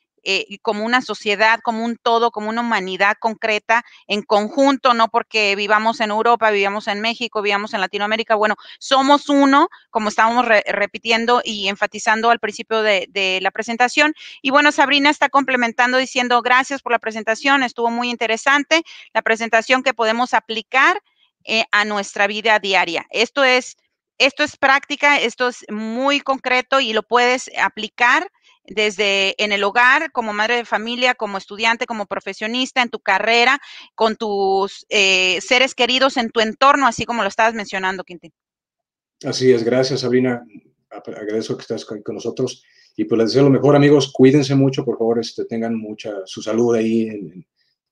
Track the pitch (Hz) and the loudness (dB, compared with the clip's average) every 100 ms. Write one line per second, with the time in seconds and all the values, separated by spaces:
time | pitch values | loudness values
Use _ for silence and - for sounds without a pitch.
0 | _ _ - 190 - 202 - 208 220 247 | _ _ -4 -4 -4 -8 -4 -4 -2 -4
1 | 254 208 214 202 220 226 - 220 233 226 | -6 -6 -4 0 2 0 -2 -4 -4 -4
2 | 240 233 233 214 214 233 233 208 185 185 | 0 2 0 -2 -6 -4 -2 -4 -4 -2
3 | 196 214 226 214 226 208 - 233 - - | 0 0 -4 -4 -4 -4 0 -2 -2 -14
4 | - 208 - 311 311 277 269 269 262 233 | -8 -6 0 0 0 2 2 2 2 2
5 | 226 233 - 220 202 202 208 214 220 226 | 2 0 -4 -2 0 0 0 0 0 -2
6 | 214 208 233 233 220 208 196 208 214 202 | -2 0 2 2 2 2 0 -2 -6 -4
7 | 226 233 240 214 202 202 214 214 190 202 | -4 -4 -6 -4 -2 -2 -4 -6 -4 -4
8 | 208 220 226 214 214 202 - - - 269 | -4 -4 -2 0 0 -2 -8 -12 -2 2
9 | 269 285 - 285 277 277 349 - _ 226 | 4 2 4 4 6 4 2 -2 _ -4
10 | 214 214 226 240 233 208 - 202 202 220 | -2 2 2 2 4 2 2 -2 -4 -6
11 | 226 226 226 240 - 208 190 202 208 214 | -2 0 2 0 0 -6 -4 -2 -4 -4
12 | 226 220 226 233 208 - - 220 214 190 | -2 2 2 0 -2 -8 -4 -2 2 0
13 | - 196 190 185 190 - 214 233 247 - | -2 -4 -2 -2 -4 -4 -4 0 0 2
14 | 302 - - - 269 277 294 294 269 285 | 0 0 -12 -8 0 4 4 4 2 4
15 | 285 302 277 277 262 254 233 220 247 254 | 2 2 0 0 0 0 0 0 0 0
16 | 254 254 247 247 226 247 262 269 240 226 | 0 -2 2 2 4 2 0 -4 -2 -2
17 | 220 220 214 220 269 277 247 - 233 233 | -2 -6 -4 -2 2 2 0 -2 -4 -2
18 | 240 233 226 226 277 285 285 320 - - | -4 -4 -2 -2 2 0 2 -2 -2 -14
19 | - 220 220 220 226 226 220 262 262 240 | -8 -4 -2 -2 0 0 2 0 0 -2
20 | 220 233 247 233 - 226 - 262 302 381 | 0 0 0 -2 -2 -10 -2 2 2 2
21 | _ _ _ _ - 220 - 208 214 208 | _ _ _ _ -4 -4 0 0 0 -2
22 | 196 208 202 208 220 208 190 185 170 160 | -4 -2 -2 0 2 2 2 0 0 -4
23 | - 180 233 285 262 254 - - _ _ | -6 -4 -2 0 2 2 -2 -16 _ _
24 | _ - 262 - 294 - 269 277 - 285 | _ -2 -2 0 -6 -2 0 0 -4 -2
25 | 285 285 233 - 247 233 - 214 220 233 | 0 2 0 -2 -4 -6 -10 -10 -8 -4
26 | 269 285 - 269 254 254 - 269 240 220 | -2 -2 -2 -4 -2 -2 0 -2 0 -4
27 | - 240 247 262 - - 190 214 214 - | 0 2 2 0 -4 -4 -4 -4 -10 -2
28 | 240 285 370 _ _ _ - 190 214 185 | 2 2 -2 _ _ _ -10 -2 -2 0
29 | 208 196 190 - 208 202 202 220 247 285 | 0 0 -2 -2 -2 0 0 4 4 4
30 | 320 - 226 208 220 240 226 208 220 240 | 0 -6 -4 -2 -2 -2 -2 -4 -4 -2
31 | 247 247 208 196 - 208 226 233 247 220 | -2 -2 -4 -8 -10 -4 -2 -2 -4 -8
32 | 202 196 - 196 220 247 254 262 233 214 | -8 -8 -8 -8 -6 -4 -4 -2 -4 -4
33 | - 190 214 233 240 285 - - - - | -2 0 2 2 2 0 -4 -20 -12 -2
34 | 220 214 220 202 190 190 196 - - 214 | -2 -2 -4 -2 0 0 -2 -8 -4 0
35 | 190 185 185 170 - 247 262 - 240 254 | 2 2 0 -2 0 0 0 0 -2 2
36 | 269 262 226 226 220 - 269 285 254 226 | 0 0 -4 -2 -2 2 2 4 2 0
37 | 226 240 196 - 226 226 190 196 185 190 | -6 -4 -4 0 0 0 -8 -6 -6 -6
38 | - 170 165 _ _ _ _ _ _ _ | -10 -16 -20 _ _ _ _ _ _ _
39 | _ _ 135 123 127 120 113 127 135 127 | _ _ -8 0 4 4 2 0 0 -2
40 | 123 127 127 120 - - _ _ _ 101 | 0 0 0 -2 -8 -20 _ _ _ -20
41 | - 110 104 110 110 120 - 113 - 107 | -16 -12 -6 -4 -4 -8 -8 -10 -10 -12
42 | 107 110 117 110 131 - _ _ _ - | -10 -10 -8 -6 -6 -8 _ _ _ -6
43 | 107 113 110 127 143 127 139 143 143 147 | 0 0 2 4 4 6 6 6 6 4
44 | 131 - 131 147 131 139 135 131 117 104 | 2 4 6 6 4 2 2 0 -4 -2
45 | 113 117 113 - 98 117 113 113 107 107 | 0 0 -2 -6 -6 -4 -4 -6 -8 -12
46 | 113 104 - 110 107 110 120 117 110 113 | -10 -10 -10 -10 -4 0 2 2 2 0
47 | 110 107 82 90 - _ _ _ _ | -2 -6 -12 -16 -20 _ _ _ _